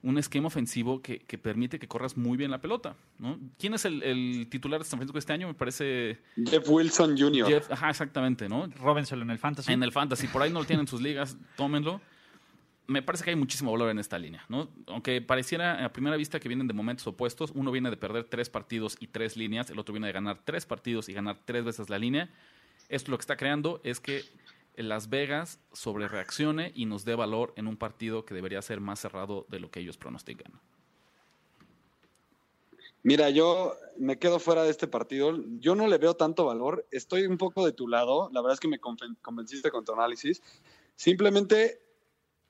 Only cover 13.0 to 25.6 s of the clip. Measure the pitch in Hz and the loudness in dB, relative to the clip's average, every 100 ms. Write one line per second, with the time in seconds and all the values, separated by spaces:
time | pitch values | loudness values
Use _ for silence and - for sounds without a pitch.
13 | 131 170 170 170 131 - 135 113 117 107 | 0 -4 0 0 0 -2 0 2 2 0
14 | 101 90 78 80 - 123 151 - - 110 | -4 -8 -8 -14 -6 -6 -6 -12 -10 -6
15 | 131 123 120 131 127 170 175 - - - | -2 -2 0 -2 0 -2 0 -2 -4 -2
16 | 143 156 147 160 120 123 127 104 110 123 | -2 -2 -2 -6 -4 -2 -2 -2 -4 -4
17 | - 92 120 - 156 143 135 131 127 104 | -8 -4 -4 -2 -6 -4 -2 0 -2 -4
18 | 101 113 117 120 120 110 104 117 107 - | -4 -6 -4 -4 -4 -6 -6 -4 -4 -6
19 | 110 110 110 110 110 113 127 98 107 107 | -10 -6 -6 -4 -4 -4 -4 -8 -8 -6
20 | 107 95 101 98 - 165 - - - 117 | -4 -4 -4 -6 -6 -6 -6 -8 -4 -4
21 | 107 98 101 98 - 120 117 113 101 101 | -4 -6 -6 -6 -4 -4 -4 -6 -6 -2
22 | 117 143 175 - - _ _ _ _ 139 | 0 -2 -4 -10 -20 _ _ _ _ -6
23 | 127 127 - 143 135 147 156 170 - 120 | -4 -6 -4 -2 0 0 -2 -2 -6 -6
24 | - 139 - _ - _ _ - 113 107 | -6 -6 -8 _ -20 _ _ -10 -6 -4
25 | 107 135 139 147 170 - | -2 -2 -2 -4 -6 -14